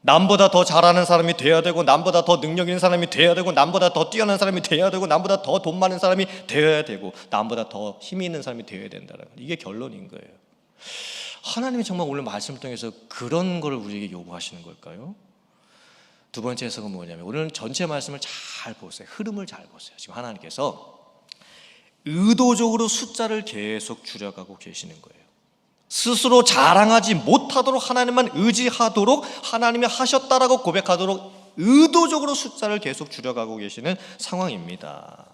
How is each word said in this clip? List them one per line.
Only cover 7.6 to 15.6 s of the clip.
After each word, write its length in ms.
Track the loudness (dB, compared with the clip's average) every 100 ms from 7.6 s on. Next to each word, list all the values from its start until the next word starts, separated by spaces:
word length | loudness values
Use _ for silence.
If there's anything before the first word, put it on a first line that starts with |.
| -8
더 300 | -10 -12 -14
힘이 240 | -12 -8
있는 180 | -8 -8
사람이 240 | -10 -14 -16
돼야 220 | -16 -16
된다라는 380 | -18 -20 -20 -20
거예요. 100 | -20
이게 160 | -12
결론인 540 | -12 -10 -14 -14 -16 -20
거예요. 160 | -20 -20 _ _ _ _ _ -18 -16 -14 -14 -16 -14
하나님이 420 | -10 -6 -4 -4
정말 240 | -4 -4 -4
오늘 140 | -6
말씀을 360 | -8 -10 -12 -12
통해서 320 | -12 -10 -12 -14 _
그런 520 | -14 -6 -4 -2 -4
걸 140 | -6
우리에게 360 | -8 -10 -10 -10
요구하시는 520 | -12 -16 -14 -14 -16
걸까요? 520 | -20 -20 -20 -20 -18 -20 _ _ _ _